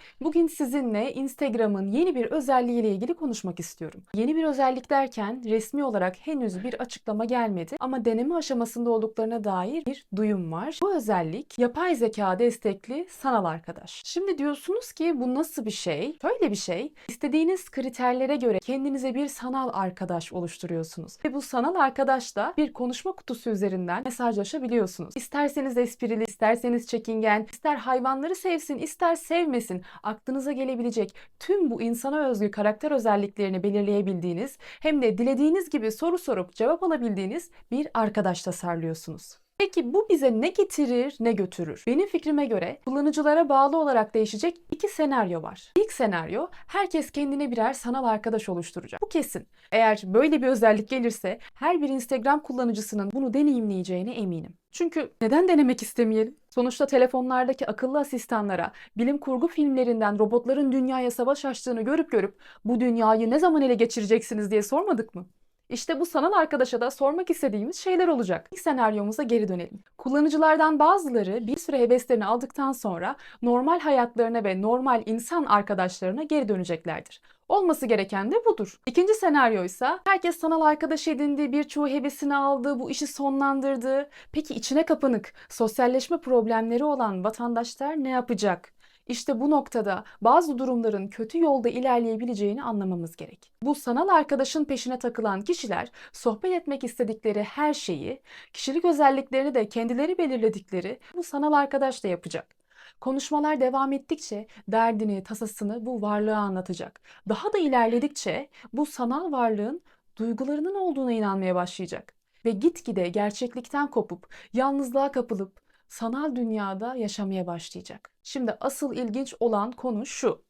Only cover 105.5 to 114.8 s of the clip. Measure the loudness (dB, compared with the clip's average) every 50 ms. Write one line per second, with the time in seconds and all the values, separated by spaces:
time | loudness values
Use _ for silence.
105.5 | -8 -6 -6 -6 -6 -6 -6 -6 -6 -4 -2 -2 0 0 0 0 0 0 0 -2
106.5 | -2 -4 -4 -6 -8 -8 -10 -12 -14 _ _ -20 -20 -10 -4 -4 -4 -2 -2 -2
107.5 | 0 2 2 4 4 4 4 4 2 2 0 0 -2 -4 -6 -4 -4 -4 -6 -10
108.5 | _ -20 -18 -8 -4 -4 -4 -4 -4 -4 -2 -2 -2 -2 -2 -2 0 2 2 2
109.5 | 2 0 -2 -4 -6 -8 -10 _ _ _ _ _ _ -6 -4 -4 -2 -2 -2 -2
110.5 | -2 -2 -2 -2 -2 -2 0 0 0 0 0 0 0 0 0 0 0 0 0 0
111.5 | 0 0 0 -2 -4 -8 -10 -8 -10 -10 -12 -14 -20 _ _ _ _ _ -2 -2
112.5 | 0 2 2 2 0 0 -4 -4 -2 0 0 0 0 0 0 -2 -2 -4 -6 -6
113.5 | -6 -8 -10 -6 -4 -2 -2 -2 0 -2 -2 -2 -4 -14 -14 -18 -20 -20 -16 -6
114.5 | -2 0 0 2 0 0